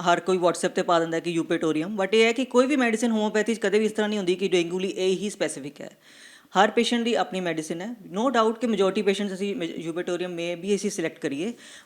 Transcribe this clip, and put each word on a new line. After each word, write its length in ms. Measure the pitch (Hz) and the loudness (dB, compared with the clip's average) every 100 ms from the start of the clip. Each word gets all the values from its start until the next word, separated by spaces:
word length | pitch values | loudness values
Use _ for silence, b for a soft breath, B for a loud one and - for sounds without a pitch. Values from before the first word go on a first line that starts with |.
ਹਰ 180 | 175 175 | 2 2
ਕੋਈ 160 | 170 185 | 2 2
WhatsApp 320 | 175 165 185 | 2 2 -2
'ਤੇ 140 | 190 | -2
ਪਾ 180 | 180 170 | 2 2
ਦਿੰਦਾ 200 | 165 165 | 2 -2
ਕਿ 100 | 165 | -2
ਯੂਪੇਟੋਰੀਅਮ, 680 | 165 156 170 165 156 170 214 | -4 -2 0 0 -2 -2 -2
but 100 | 190 | 2
ਇਹ 100 | 220 | 4
ਹੈ 80 | 226 | 4
ਕਿ 120 | 233 | 2
ਕੋਈ 220 | 254 247 262 | 0 2 4
ਵੀ 100 | 294 | 4
ਮੈਡੀਸਿਨ 340 | 240 220 240 | 2 2 0
ਹੋਮਿਓਪੈਥੀ 440 | 220 214 208 214 | 2 2 0 0
'ਚ 40 | 220 | 0
ਕਦੇ 200 | 202 202 | 2 2
ਵੀ 60 | |
ਇਸ 80 | 220 | 2
ਤਰ੍ਹਾਂ 160 | 214 214 | 0 -2
ਨਹੀਂ 100 | 214 | 0
ਹੁੰਦੀ 160 | 180 | 0
ਕਿ 140 | 185 190 | 0 2
ਡੇਂਗੂ 300 | 175 170 185 | 0 0 -2
ਲਈ 100 | 190 | -4
ਇਹ 280 | 156 185 185 | -2 0 0
ਹੀ 140 | 202 | -2
ਸਪੈਸੀਫਿਕ 500 | - 156 151 135 - | -4 -6 -6 -12 -14
ਹੈ। 100 | - - B B B B B 185 | -16 -18 B B B B B 4
ਹਰ 80 | 214 | 4
ਪੇਸ਼ੈਂਟ 340 | 214 226 240 | 4 0 0
ਦੀ 100 | 233 | 0
ਆਪਣੀ 260 | 226 180 190 | 0 0 -2
ਮੈਡੀਸਿਨ 400 | 180 160 156 170 | -2 -4 -4 -6
ਹੈ। 160 | 196 233 170 | -8 -10 -8
No 100 | 180 | -2
doubt 300 | 247 233 220 | 0 4 2
ਕਿ 140 | 226 247 | 2 0
majority 360 | 202 190 190 | 2 2 2
patients 320 | 196 196 208 | 0 0 -2
ਅਸੀਂ 220 | 185 202 180 | -4 -4 -4
ਮੇ-, 180 | 170 - | -4 -6
ਯੂਪੇਟੋਰੀਅਮ 580 | 165 165 180 175 180 170 | -6 -6 -4 -4 -4 -4
may 320 | 170 170 190 | -6 -6 -2
be 60 | |
ਅਸੀਂ 160 | 202 208 | 0 0
ਸਿਲੈਕਟ 280 | 185 160 - | -2 -4 -4
ਕਰੀਏ, 340 | 156 139 190 233 B B | -6 -4 -6 -8 B B